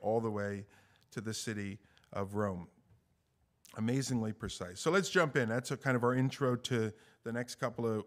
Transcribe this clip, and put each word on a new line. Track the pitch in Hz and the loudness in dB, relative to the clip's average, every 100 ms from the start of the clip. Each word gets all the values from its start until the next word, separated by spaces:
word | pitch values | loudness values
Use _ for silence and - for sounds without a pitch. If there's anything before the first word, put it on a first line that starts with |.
all | 104 113 | 0 2
the | 113 | 2
way | 104 101 101 101 - - _ _ | 0 -2 -4 -8 -18 -20 _ _
to | 127 | -8
the | 110 | -6
city | 110 - 104 98 104 _ _ _ | -6 -6 -6 -6 -8 _ _ _
of | 101 98 104 | -6 -2 0
Rome. | 104 90 85 _ _ - _ _ _ _ _ _ - - | 0 -2 -8 _ _ -20 _ _ _ _ _ _ -14 -4
Amazingly | 110 135 127 123 110 | 0 0 0 0 -2
precise. | 104 101 - 90 92 | -4 -8 -8 -10 -4
So | 165 | 2
let's | 190 180 | 2 4
jump | 185 156 139 | 4 4 2
in. | 110 | 2
That's | 120 127 | 0 -2
a | 139 | -2
kind | 139 123 | 2 4
of | |
our | 120 127 | 4 4
intro | 131 - 131 123 | 2 2 0 0
to | - 120 110 - - _ | 0 0 0 -4 -16 _
the | 117 | -6
next | 117 123 - | -6 -6 -4
couple | 123 117 117 | -4 0 0
of | 107 | 0